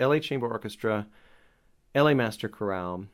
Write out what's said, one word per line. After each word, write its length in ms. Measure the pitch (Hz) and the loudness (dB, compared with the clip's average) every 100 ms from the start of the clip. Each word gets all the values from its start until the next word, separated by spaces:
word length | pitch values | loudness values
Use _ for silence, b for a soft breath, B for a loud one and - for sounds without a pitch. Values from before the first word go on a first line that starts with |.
L 120 | 131 | 2
A 60 | 151 | 2
Chamber 300 | - 139 120 | 0 -2 -2
Orchestra, 580 | 113 110 - 113 107 104 b b b b b b b _ | -4 -8 -4 0 0 -2 b b b b b b b _
L 140 | 139 151 | 2 4
A 60 | |
Master 340 | 135 117 - 107 | 4 2 -2 -8
Chorale 600 | - 104 95 90 90 98 | -4 -4 -2 -4 -6 -10